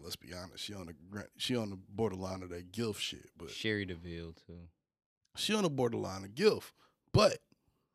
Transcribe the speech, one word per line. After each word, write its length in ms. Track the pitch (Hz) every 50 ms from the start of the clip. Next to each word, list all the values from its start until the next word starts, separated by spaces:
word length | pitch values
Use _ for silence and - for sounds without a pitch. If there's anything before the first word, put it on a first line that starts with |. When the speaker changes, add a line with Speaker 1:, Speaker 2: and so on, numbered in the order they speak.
| 71
Speaker 1:
let's 120 | 87 87
be 180 | - - - 90
honest, 300 | 90 92 - - - -
she 100 | - 104
on 140 | 98 90 82
the 60 | 82 71 80 92
gra-, 160 | 101 104 - - - -
she 180 | - - 127
on 140 | 120 110 104
the 80 | 98 92 95 -
borderline 520 | 101 101 113 107 92 92 95 92 95 92
of 80 | 92 90
that 220 | 87 87 90 90
gilf 280 | 92 113 117 110 101 -
shit, 300 | - - - 73 - - _ -
but 140 | 85 80
Speaker 2:
Sherry 340 | - - - 110 107 104 98
DeVille 480 | 92 90 82 87 87 85 85 85 82 82 - - -
too. 100 | 85 87 87 85 - _ _ _ _ _ _ _ _ _ _ _ _ -
Speaker 1:
She 160 | - - 214
on 80 | 214 202
the 60 | 165
borderline 540 | 143 135 127 117 113 - 101 95 95 98 98
of 100 | 98 107
gilf, 400 | 139 202 214 156 95 - - - _ - _ _ _ _ _ -
but 240 | 185 214 - - - - _ _ _ _ _ _ _ _ _ _